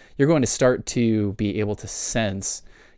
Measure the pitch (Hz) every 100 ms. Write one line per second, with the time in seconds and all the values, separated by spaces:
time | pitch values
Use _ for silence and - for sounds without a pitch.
0 | - - 139 160 120 - 127 127 - -
1 | 117 110 104 98 104 98 104 104 107 -
2 | - 120 110 95 - - - - -